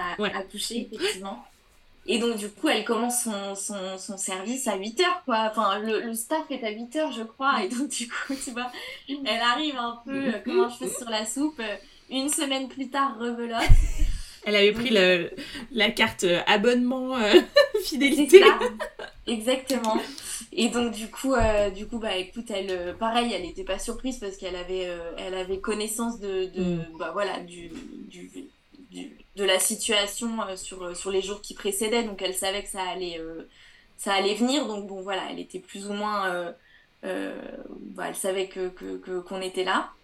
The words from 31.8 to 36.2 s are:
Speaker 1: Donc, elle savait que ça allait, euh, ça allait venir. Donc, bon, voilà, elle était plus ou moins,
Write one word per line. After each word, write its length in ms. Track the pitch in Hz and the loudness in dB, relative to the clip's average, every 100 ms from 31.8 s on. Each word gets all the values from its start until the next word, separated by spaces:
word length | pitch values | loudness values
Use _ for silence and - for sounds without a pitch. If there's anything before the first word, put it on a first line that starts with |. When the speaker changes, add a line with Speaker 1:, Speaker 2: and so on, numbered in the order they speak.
| 220 233 | 0 0
Speaker 1:
Donc, 180 | 220 196 | -2 -4
elle 120 | 185 | -4
savait 300 | 190 196 202 | -2 -4 -4
que 60 | 190 | -6
ça 120 | 196 | -6
allait, 360 | 185 180 175 165 | -6 -4 -6 -8
euh, 240 | 160 165 - - - - _ - | -10 -12 -16 -20 -20 -20 _ -10
ça 160 | - | 0
allait 200 | 196 196 208 | 2 2 2
venir. 300 | 247 294 220 | 2 2 0
Donc, 220 | 208 202 | -6 -8
bon, 140 | 196 | -10
voilà, 220 | 185 190 - | -6 -4 -4
elle 100 | 175 | -10
était 200 | 180 185 | -10 -12
plus 280 | - 202 202 | -14 -14 -8
ou 60 | |
moins, 340 | 208 208 208 | -4 -2 0